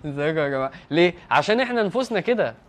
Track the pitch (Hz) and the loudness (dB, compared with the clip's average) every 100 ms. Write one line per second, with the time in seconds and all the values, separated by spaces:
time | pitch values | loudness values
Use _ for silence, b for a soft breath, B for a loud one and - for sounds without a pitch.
0 | 151 139 147 160 143 135 135 B B 151 | -8 -4 -2 0 -2 -2 -4 B B 2
1 | 175 170 B 127 151 226 247 233 208 226 | 2 2 B 2 4 0 0 0 0 -2
2 | 247 214 220 240 135 117 | -2 -2 0 0 -2 -4